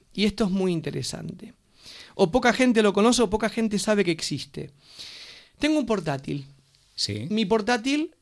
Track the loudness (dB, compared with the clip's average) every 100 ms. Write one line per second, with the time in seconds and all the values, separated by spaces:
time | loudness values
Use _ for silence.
0 | _ 0 0 2 0 0 0 -2 -4 -6
1 | -6 -8 -10 -12 -16 -20 _ _ -20 -20
2 | -12 0 2 4 2 4 4 6 4 6
3 | 4 4 2 0 -2 -2 -2 0 0 0
4 | 2 0 -4 -6 -8 -12 -12 _ _ -20
5 | -18 -18 -20 -20 -20 -4 0 0 2 -2
6 | -2 -4 -4 -8 -8 -20 _ _ _ -8
7 | -6 -4 -2 -2 2 2 2 0 0 -2
8 | -2 _